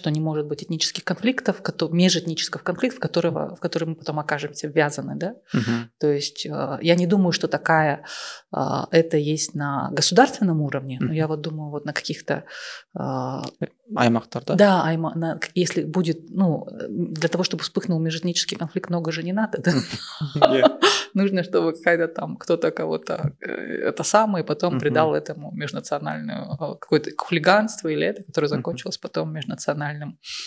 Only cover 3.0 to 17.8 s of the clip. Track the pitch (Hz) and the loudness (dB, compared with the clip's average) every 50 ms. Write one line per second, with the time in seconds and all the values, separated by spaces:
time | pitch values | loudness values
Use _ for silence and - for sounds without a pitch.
3 | - 156 - 170 170 165 147 151 151 - 180 - - 165 - 165 165 160 156 - | -4 0 0 2 2 2 0 0 -4 -6 -6 -6 -6 -4 -2 -2 -2 -2 -4 -6
4 | - - 151 151 151 - 151 139 143 147 - - - 151 143 160 147 147 139 139 | -6 -4 -4 -4 -2 -2 -2 -2 -2 -6 -8 -8 -8 0 2 4 4 4 2 -4
5 | - 139 139 143 160 202 247 - _ _ - 127 107 117 117 117 117 117 _ _ | -6 -6 -6 -6 -6 -6 -6 -10 _ _ 0 0 2 2 0 -2 -4 -8 _ _
6 | 151 151 143 143 143 - - - - 160 147 139 139 139 135 - 160 165 175 175 | 2 2 2 2 -2 -4 -6 -8 -8 -6 -4 -4 -4 -4 -4 0 4 4 4 6
7 | 175 170 208 196 185 175 156 - - 151 143 147 - 165 160 156 156 143 143 - | 6 4 4 4 4 4 2 0 0 -2 -2 0 2 4 4 6 6 4 2 0
8 | - - - - - - - - - _ - - 143 147 - - - - - 165 | -4 -12 -12 -12 -12 -12 -14 -16 -14 _ -4 -2 -2 0 0 -2 -2 4 4 4
9 | 165 165 165 151 147 151 156 156 - - - 147 147 143 139 135 - - 147 151 | 4 4 2 0 0 0 0 -2 -2 -4 -4 -4 -4 -2 -2 -2 -2 -2 0 0
10 | - - 175 226 269 277 - - 208 180 160 156 147 135 143 135 135 135 127 - | 2 6 6 6 6 6 4 2 2 2 4 2 0 0 -2 -4 -4 -6 -4 -2
11 | - 156 156 156 156 151 156 151 147 165 156 156 151 147 147 143 151 156 147 - | -2 0 0 0 0 0 -2 -4 -4 -6 -8 -8 -8 -8 -8 -6 -6 -6 -6 -6
12 | - - - - - - 143 143 - - - - - - - - - _ - - | -6 -6 -8 -6 -4 -4 -4 -4 -6 -10 -16 -14 -14 -14 -14 -16 -18 _ -10 -8
13 | 135 135 131 131 127 127 135 147 - - - _ 151 - _ _ _ 233 214 - | -6 -4 -4 -4 -4 -4 -6 -6 -8 -10 -8 _ -8 -8 _ _ _ -6 0 4
14 | 120 117 117 113 - - - 123 - - 151 185 208 196 190 175 156 160 165 160 | 4 4 4 2 0 -4 -8 -6 -2 2 6 6 8 8 8 6 4 2 0 0
15 | 160 156 - 165 165 165 156 160 - - - 180 175 165 - 170 147 156 - 185 | -2 -2 -2 -2 -2 -2 -2 -4 -6 -4 0 0 0 0 0 -2 -2 0 0 0
16 | 170 165 156 165 - - - 185 196 170 151 - - - - - - - - 170 | 0 0 -2 -2 -6 -6 0 2 4 4 4 0 -4 -8 -10 -10 -10 -6 -4 -4
17 | 175 - 156 151 160 160 - 170 180 - - 156 151 - - 175 | -4 -4 0 0 0 0 2 0 0 -2 -2 -4 -6 -4 -4 -2